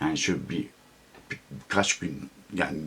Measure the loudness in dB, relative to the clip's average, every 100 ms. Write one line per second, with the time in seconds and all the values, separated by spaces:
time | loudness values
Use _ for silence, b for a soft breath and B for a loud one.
0 | 0 2 2 0 0 -2 -4 -10 -20 -20
1 | -20 -20 -12 -12 -10 -14 2 4 4 2
2 | -2 -6 -10 -16 -8 -2 0 0